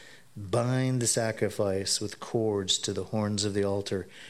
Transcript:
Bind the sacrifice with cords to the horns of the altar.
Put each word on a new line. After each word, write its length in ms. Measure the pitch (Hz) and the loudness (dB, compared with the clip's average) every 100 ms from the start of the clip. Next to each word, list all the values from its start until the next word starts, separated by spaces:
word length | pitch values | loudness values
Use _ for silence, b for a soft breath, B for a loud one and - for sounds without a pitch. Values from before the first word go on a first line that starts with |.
| B B B 107 | B B B -12
Bind 680 | 95 117 120 127 131 127 | -2 0 2 2 2 2
the 60 | 113 | 2
sacrifice 920 | - 113 110 104 - 101 95 95 - | 2 0 0 0 2 2 2 0 -2
with 180 | 104 - | -2 -8
cords 580 | - 120 110 101 95 - | -4 0 2 2 2 0
to 120 | - | 0
the 140 | 95 90 | -4 -2
horns 400 | 110 104 101 104 | 0 0 0 0
of 80 | |
the 100 | 101 | 2
altar. 440 | 98 101 98 98 - B | 2 0 -2 -4 -4 B